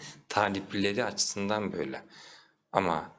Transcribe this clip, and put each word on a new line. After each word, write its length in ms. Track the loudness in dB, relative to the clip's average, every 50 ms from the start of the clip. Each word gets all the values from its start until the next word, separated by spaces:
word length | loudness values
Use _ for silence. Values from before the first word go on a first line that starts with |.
| -10 -16 -16 -14 -8 -2
taliplileri 760 | 2 4 4 4 2 0 -2 -2 -2 0 0 0 2 0 -2
açısından 680 | 0 0 2 2 2 2 0 0 0 0 0 0 -2 -2
böyle. 300 | -2 -4 -4 -6 -8 -12 -14 -20 -20 -20 -20 -20 -20 -20 _ _ _ _ _ 2
Ama 400 | 2 4 4 2 0 -2 -6 -12